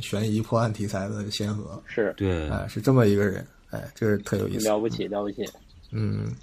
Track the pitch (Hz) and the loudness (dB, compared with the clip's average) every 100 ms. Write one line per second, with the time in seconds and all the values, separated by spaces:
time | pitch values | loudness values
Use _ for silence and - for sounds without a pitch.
0 | - 104 110 107 110 117 117 104 101 98 | -4 -2 0 0 2 2 2 0 -2 -2
1 | 101 107 104 - 104 107 90 85 - - | -4 -4 -6 -2 -2 -2 -6 -12 -8 -2
2 | 101 - 98 87 78 101 98 - 107 131 | -2 0 0 0 -2 -2 -4 0 4 6
3 | 107 101 104 92 - - - - - - | 8 6 4 0 -8 -16 -12 -10 -10 -2
4 | 110 101 - 101 101 98 107 107 113 113 | 0 0 0 -2 0 0 2 2 0 -2
5 | 92 104 101 98 101 - - - - 110 | -4 -2 -4 -4 -8 -10 -20 -20 -8 -2
6 | 104 101 107 120 | -2 -2 -4 -6